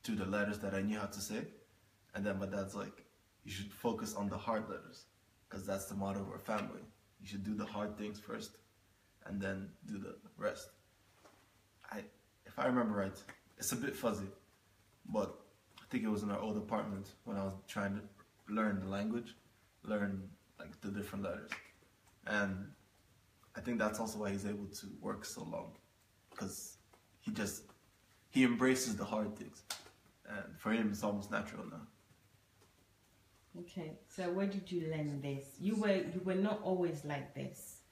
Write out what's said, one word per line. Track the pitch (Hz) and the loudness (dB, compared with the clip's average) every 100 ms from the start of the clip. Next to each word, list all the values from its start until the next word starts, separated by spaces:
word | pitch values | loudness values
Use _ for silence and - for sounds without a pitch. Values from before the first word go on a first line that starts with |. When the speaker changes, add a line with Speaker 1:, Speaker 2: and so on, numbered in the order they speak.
Speaker 1:
to | - 104 | 0 0
the | |
letters | 98 104 104 104 | 2 4 2 2
that | 101 | 0
I | 98 | 2
knew | 101 107 | 2 2
how | 101 | 0
to | 101 | -4
say, | - 107 - - - - _ _ _ | -2 -2 -4 -10 -20 -20 _ _ _
and | - 101 | 0 2
then | 95 | 2
my | 98 | 0
dad's | 101 95 | 0 -2
like, | 101 101 - - _ _ _ | -4 -6 -8 -20 _ _ _
"You | - | -8
should | 95 101 | -6 -6
focus | - 120 110 110 101 | 0 2 2 0 0
on | 101 | 0
the | 101 | 0
hard | - 110 - | 2 0 0
letters, | 76 - - - _ _ _ _ | -6 -8 -18 -20 _ _ _ _
'cause | 98 | -8
that's | 95 95 | -2 -2
the | - | -2
motto | 98 98 98 | -2 0 0
of | 98 | -4
our | - | -6
family. | - 107 104 - - - - _ | -2 0 0 -6 -14 -20 -20 _
You | 98 | -8
should | 101 | -4
do | 98 | -2
the | 104 | -2
hard | 104 104 104 107 | -2 -2 -2 -2
things | 104 104 | -6 -6
first, | - 113 - - _ _ _ _ _ _ - | -6 -6 -6 -14 _ _ _ _ _ _ -6
and | 101 | -2
then | 95 95 98 - - | 0 -2 -6 -10 -8
do | 101 | -6
the | - - - - | -6 -10 -16 -2
rest." | - - - - _ _ _ - - - - _ _ _ - | -2 -2 -10 -18 _ _ _ -20 -20 -20 -20 _ _ _ -8
I, | 214 104 - _ _ | -8 -8 -16 _ _
if | - - | -12 2
I | 131 | 4
remember | 123 113 101 | 6 6 4
right, | 98 101 - - - - | 2 -2 -14 -20 -20 -6
it's | - | -2
a | 120 | 0
bit | 127 | 0
fuzzy, | - 117 98 95 - - - _ _ - - - | 2 0 2 -4 -8 -20 -20 _ _ -20 -18 -2
but | 104 98 - - - _ - | 0 0 -4 -18 -20 _ -20
I | - | -4
think | 127 | 0
it | 110 | 2
was | 104 | 2
in | 104 | 2
our | 101 | 0
old | 110 104 | 2 0
apartment | - 110 104 98 98 - | 2 0 0 -4 -6 -12
when | - 101 | -4 0
I | |
was | 98 95 - | 0 -4 -4
trying | 110 101 | 0 0
to | 101 - - - _ - | 0 -4 -16 -20 _ -2
learn | 107 107 98 | 2 4 2
the | 95 | 0
language, | 98 107 117 117 - - - - _ | 0 2 0 -2 -14 -20 -20 -20 _
learn, | 107 104 101 95 95 - _ - | 0 2 2 0 -6 -12 _ -14
like, | - - | -14 -6
the | 104 | -4
different | 98 101 101 | -2 -4 -2
letters, | 95 95 - - - - - _ - - - | -2 -4 -6 -8 -10 -20 -20 _ -20 -12 0
and | 104 101 95 101 - - _ - - _ _ - | 2 2 0 -6 -12 -20 _ -20 -20 _ _ -12
I | - | -6
think | 113 117 | 0 4
that's | 107 107 | 4 4
also | 110 104 | -2 0
why | 101 | 0
he's | 98 101 | 0 0
able | 104 101 | -2 -4
to | - 98 - | -8 -10 -6
work | - 101 | -4 -4
so | - - | -6 -6
long, | - - - - - _ _ _ _ | -4 -6 -6 -14 -20 _ _ _ _
'cause | - 95 - - - - - _ _ | -6 -6 -6 -10 -14 -20 -20 _ _
he | - | -4
just, | 104 101 - - - - _ - - _ | 0 0 -2 -10 -20 -20 _ -20 -20 _
he | 135 | 8
embraces | 127 117 131 127 120 98 | 8 8 6 6 4 0
the | |
hard | 104 107 104 - | 2 2 0 -2
things, | - - - - - - - _ - | -10 -14 -10 -10 -10 -20 -20 _ -10
and | 104 - 80 | -8 -8 -4
for | 110 | 2
him | 113 107 | 4 4
it's | 101 | 4
almost | 104 104 - | 2 0 0
natural | 104 - - - | 0 0 -6 -8
now. | 85 - - - - - - _ _ - - - _ _ - _ - - 175 | -10 -12 -18 -20 -20 -20 -20 _ _ -20 -20 -20 _ _ -20 _ -20 -18 -14
Speaker 2:
Okay, | 175 185 160 156 - | -8 -6 -6 -8 -12
so | - 180 | -2 0
where | 185 196 | 4 2
did | 196 - | 2 0
you | 175 160 | 0 2
learn | 160 147 143 | 2 0 0
this? | 139 135 - - | 0 -2 -4 -2
You | 190 214 | 2 4
were, | 208 | 6
you | 190 170 180 | 4 4 0
were | 185 | 2
not | 190 208 208 | 4 4 4
always | 185 180 175 147 | 2 4 4 2
like | 147 143 - | -2 -2 -4
this | 135 135 - - - - | -6 -6 -8 -14 -16 -20